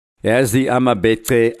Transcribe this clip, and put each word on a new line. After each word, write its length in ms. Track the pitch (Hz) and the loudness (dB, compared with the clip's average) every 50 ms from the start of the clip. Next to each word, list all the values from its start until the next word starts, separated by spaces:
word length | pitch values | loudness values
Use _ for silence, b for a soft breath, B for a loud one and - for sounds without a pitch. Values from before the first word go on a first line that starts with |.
| _ _ _ _ - | _ _ _ _ -4
As 300 | 104 113 127 135 113 104 | 0 0 0 0 0 0
the 140 | 135 131 | 0 0
Amabetre 880 | - 120 127 127 127 117 98 87 110 113 110 - - 135 117 117 117 117 - | 0 -2 0 0 0 0 0 0 0 0 0 -2 -2 0 2 2 0 -2 -4